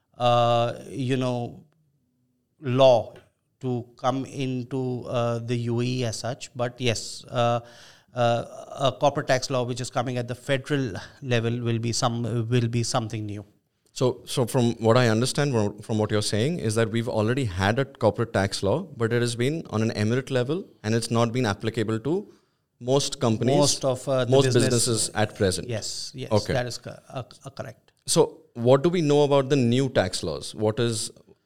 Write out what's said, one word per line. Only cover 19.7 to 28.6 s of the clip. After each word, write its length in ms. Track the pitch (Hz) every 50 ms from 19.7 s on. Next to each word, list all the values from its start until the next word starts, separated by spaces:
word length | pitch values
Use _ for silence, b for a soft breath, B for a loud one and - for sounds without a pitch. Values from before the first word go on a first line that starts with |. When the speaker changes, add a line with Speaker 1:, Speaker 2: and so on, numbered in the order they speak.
| - 107
Speaker 2:
an 100 | 113 113
emirate 400 | - - 107 107 120 131 127 -
level, 340 | 135 123 123 123 156 185 220 - - _ -
and 100 | 107 113
it's 160 | 117 113 -
not 220 | 117 113 120 117
been 140 | 110 127 127
applicable 540 | 107 98 - - 110 - 120 107 101 110 113
to 340 | 117 139 170 202 214 b b b b b b b b _ _ -
most 400 | 120 123 135 - - - - -
companies, 340 | - 117 110 107 - 131 139
Speaker 1:
Most 300 | 143 147 135 - - -
of, 220 | 135 127 - - 143
uh, 160 | 135 131 127
the 60 | 120
Speaker 2:
most 140 | 131 139 139
Speaker 1:
business 200 | 131 127 123 117
Speaker 2:
businesses 460 | 131 123 117 110 123 117 107 - - -
at 200 | 101 107 107 -
present. 340 | - 104 95 90 - - 120
Speaker 1:
Yes, 420 | 117 104 - - - - - - -
yes, 160 | 135 127 -
Speaker 2:
Okay. 220 | 110 104 - -
Speaker 1:
that 140 | - 127 123
is 120 | 123 113 -
co-, 220 | - 110 107 - - -
uh, 140 | - 131 117 - - - -
uh, 40 | 131
correct. 420 | - - - - - _ _ _ _ _ -
Speaker 2:
So, 360 | - - 170 147 - - - - _ -
what 300 | 120